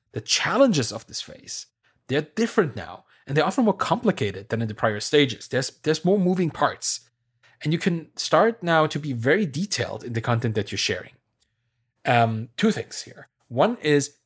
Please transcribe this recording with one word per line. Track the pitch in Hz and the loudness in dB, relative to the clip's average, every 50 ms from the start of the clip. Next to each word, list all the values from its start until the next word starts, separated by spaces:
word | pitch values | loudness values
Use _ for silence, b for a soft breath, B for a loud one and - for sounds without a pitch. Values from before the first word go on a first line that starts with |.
| _ _ - | _ _ -10
The | 117 | -8
challenges | - - - - - - 185 240 277 247 180 147 113 - | -4 -2 -2 0 0 0 4 4 4 4 4 2 0 -2
of | 104 - - | -4 -8 -12
this | - - - | -10 -12 -12
phase, | - - - - - - - - - _ _ _ _ _ _ _ _ | -12 -12 -16 -18 -16 -14 -14 -14 -14 _ _ _ _ _ _ _ _
they're | - 127 151 | -4 -2 -2
different | 151 - - 214 233 226 - 226 175 131 - | -2 -2 -2 -2 -2 0 2 2 0 0 0
now, | 101 82 80 92 - _ b b b b | -8 -12 -12 -14 -18 _ b b b b
and | b 143 | b 0
they're | 156 147 | 2 2
often | 185 - 269 233 | 2 2 2 2
more | 214 190 | 2 2
complicated | - - - 208 240 - 208 - - 113 101 95 95 98 - | 0 0 0 0 0 2 0 0 0 -2 -4 -4 -6 -8 -4
than | 117 113 | -4 -2
in | 117 | -2
the | 107 107 | -4 -4
prior | - - 110 104 107 | -4 -4 -4 -4 -4
stages. | - - 151 147 143 123 104 - - | -2 2 4 4 4 4 0 -8 -8
There's, | - 127 127 135 - - _ | -4 -4 -2 -4 -4 -8 _
there's | - 151 156 156 - | -2 -2 -2 0 2
more | 180 202 208 | 2 2 2
moving | 175 180 185 180 175 151 | 2 2 2 0 0 -2
parts, | - - 147 - - - - - - - _ _ _ _ _ _ _ _ b b b b b | 0 0 0 0 -2 -2 -6 -6 -6 -6 _ _ _ _ _ _ _ _ b b b b b
and | 151 165 | -2 -2
you | 170 | 0
can | - 185 170 165 156 - - | 0 -2 -2 -4 -8 -10 -10
start | - - - 156 156 208 226 226 - | -8 -2 2 4 4 4 4 2 -2
now | 175 170 165 160 156 | 0 2 4 4 4
to | 151 - 147 | 2 0 -4
be | 151 147 127 | -6 -4 -4
very | 117 113 135 165 214 214 | 0 2 2 2 2 2
detailed | 143 117 151 202 208 - - 98 - - - - | -2 -2 -4 -4 -4 -2 -4 -4 -4 -6 -10 -8
in | 120 117 | -6 -6
the | 113 | -4
content | - 123 120 117 123 113 107 | 0 0 0 0 0 -2 -2
that | 107 101 - | -2 -4 -4
you're | 101 | -4
sharing. | - - - 95 90 - - _ _ _ _ _ _ _ _ _ _ _ _ _ _ _ _ _ _ - | -4 -2 -2 -4 -4 -8 -14 _ _ _ _ _ _ _ _ _ _ _ _ _ _ _ _ _ _ 0
Um, | - 123 117 117 113 110 110 120 - _ | 2 4 4 4 2 0 -4 -6 -10 _
two | - 208 226 | 0 0 0
things | - 117 - - - - | 0 0 -6 -10 -12 -14
here. | - - - - - _ _ _ _ | -14 -14 -18 -20 -20 _ _ _ _
One | - 117 123 156 220 240 - | -6 0 0 2 2 0 0
is | - 151 147 147 127 - _ _ _ | 0 2 2 2 2 -2 _ _ _